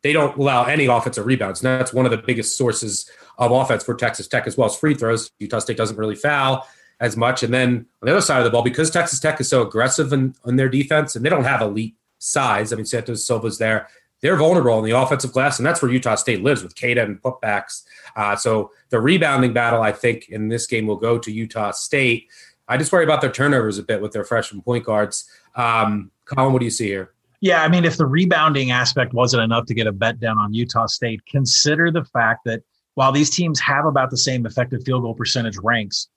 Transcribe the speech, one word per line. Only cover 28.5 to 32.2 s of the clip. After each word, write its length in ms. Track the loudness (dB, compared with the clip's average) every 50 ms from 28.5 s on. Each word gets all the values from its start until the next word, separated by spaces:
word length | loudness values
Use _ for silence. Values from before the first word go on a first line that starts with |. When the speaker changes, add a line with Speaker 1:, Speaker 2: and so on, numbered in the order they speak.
| 2 2 0 0
Speaker 2:
aspect 420 | 0 0 0 0 0 0 0 0 2
wasn't 300 | 2 2 4 4 2 2
enough 220 | 2 0 0 0
to 80 | -2 -2
get 120 | 0 0
a 60 | -2
bet 260 | 0 0 -2 -2 -2 -2
down 200 | -4 -2 0 0
on 140 | 0 0
Utah 340 | -2 -2 -4 -2 -2 -2 -2
State, 380 | -2 -4 -4 -4 -6 -6 -8 _
consider 680 | -4 -2 -2 0 2 2 2 2 2 2 2 2 2
the 120 | 2 0 -4
fact 360 | -2 0 0